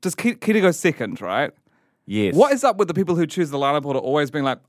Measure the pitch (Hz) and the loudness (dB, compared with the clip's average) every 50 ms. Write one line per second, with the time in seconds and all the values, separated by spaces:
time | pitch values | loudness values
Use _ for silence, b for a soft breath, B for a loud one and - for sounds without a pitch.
0 | - 185 - - - 233 226 - - 214 214 226 185 185 170 - - 175 147 - | -8 -8 -6 -4 -2 -4 -4 -2 -2 0 2 4 4 2 2 2 0 0 0 -2
1 | 120 101 87 - 101 90 95 120 147 - - _ _ _ _ _ _ _ _ _ | -4 -8 -8 -8 -6 -4 -2 -2 -2 -4 -6 _ _ _ _ _ _ _ _ _
2 | _ - 101 107 104 - - 165 262 285 277 247 - 262 208 196 208 170 170 185 | _ -6 -2 0 0 2 4 6 6 4 4 2 2 0 2 2 0 0 0 -2
3 | 196 165 175 165 165 156 - 185 170 143 139 139 139 139 143 147 139 143 135 135 | 0 0 0 0 -2 -2 -2 -4 -4 -2 -2 -2 0 0 0 0 -2 -2 -4 -2
4 | - - 147 151 143 127 - 151 135 135 123 - _ | -2 0 0 0 0 0 -2 -2 -2 -2 -2 -4 _